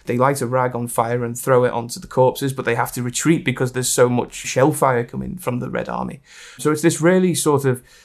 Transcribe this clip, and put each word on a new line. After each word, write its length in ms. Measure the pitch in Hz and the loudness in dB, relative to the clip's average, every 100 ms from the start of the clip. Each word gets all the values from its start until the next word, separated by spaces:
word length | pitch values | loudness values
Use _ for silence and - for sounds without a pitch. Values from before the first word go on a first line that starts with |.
| - | -4
They 120 | 120 | 2
light 220 | 131 139 | 2 2
a 60 | 120 | -2
rag 280 | 131 123 | 0 -2
on 140 | 120 120 | -2 -4
fire 360 | - 117 123 | -2 -2 -2
and 140 | 117 120 | -4 -6
throw 240 | - 127 | 2 2
it 80 | 123 | 2
onto 280 | 117 117 - | 0 -6 -10
the 80 | - | -4
corpses, 440 | - 127 127 135 | 2 2 2 -2
but 120 | 131 | -2
they 100 | 120 | -2
have 160 | 117 120 | -2 -2
to 120 | - | -4
retreat 400 | 123 - 151 165 | -6 -2 2 2
because 260 | 170 123 127 | 0 -2 -2
there's 180 | 127 127 | -2 -2
so 200 | - 123 | 2 4
much 260 | 123 - | 2 -2
shell 380 | - - - 143 | -8 -4 2 2
fire 320 | 143 135 123 | 4 2 2
coming 320 | 120 131 131 - | -2 -6 -8 -6
from 220 | - 123 | -4 -4
the 100 | 123 | -4
Red 180 | 117 - | -6 -4
Army. 320 | 60 127 - _ - - - | -6 -6 -10 _ -20 -20 -4
So 140 | 151 | -2
it's 100 | 151 | 2
this 180 | 165 139 | 2 2
really 360 | 165 185 185 147 | 4 4 4 2
sort 280 | 156 139 | 2 2
of 180 | 135 120 - - | 2 -2 -6 -20